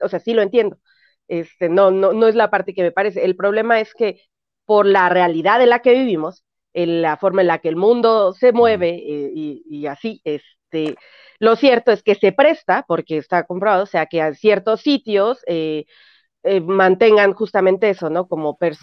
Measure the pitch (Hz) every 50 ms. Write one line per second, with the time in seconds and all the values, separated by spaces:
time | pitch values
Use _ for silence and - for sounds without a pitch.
0 | - 196 - - - 226 226 226 202 196 233 240 214 196 - _ _ _ _ _
1 | _ _ _ _ _ - 175 170 160 - _ - 180 165 170 196 196 190 190 190
2 | 196 190 - 220 226 226 214 233 214 202 208 190 180 202 180 190 180 170 170 190
3 | 202 208 180 190 - 185 180 180 185 202 208 214 220 233 233 220 220 - - -
4 | 233 202 180 _ _ _ _ _ _ _ _ _ _ - 214 208 202 196 196 196
5 | 180 180 180 185 180 175 160 165 160 190 220 247 254 240 240 240 240 254 240 262
6 | 262 240 190 160 156 170 185 _ _ _ _ _ _ _ - 175 175 170 170 165
7 | 165 160 151 - 196 190 180 196 180 170 165 160 - 160 165 165 196 220 240 240
8 | 226 226 226 220 202 185 - - 247 247 226 240 233 226 214 180 180 170 175 170
9 | 151 147 151 147 143 139 - 156 156 151 139 - - 160 151 147 147 147 139 -
10 | - 226 220 - - 160 147 139 _ _ _ _ _ _ - 160 156 156 - -
11 | _ _ _ _ - _ _ - 214 220 226 - 285 269 240 233 - 247 208 190
12 | - 220 196 - - 196 190 269 285 311 320 - _ - 185 247 - - 170 165
13 | - - 160 151 143 - 180 175 - - 180 185 202 214 202 180 202 - - 170
14 | 156 - 170 165 156 156 139 - - 214 202 190 185 214 220 220 - 294 285 -
15 | - 226 208 196 196 226 262 - - - 175 160 156 156 156 151 151 _ _ _
16 | _ _ _ _ _ _ _ _ - 185 196 185 160 170 196 196 185 185 190 185
17 | 226 220 214 208 202 196 190 - 220 - - 202 185 185 190 185 220 208 190 190
18 | 175 156 156 175 185 - 170 160 156 147 143 - 175 170 151 -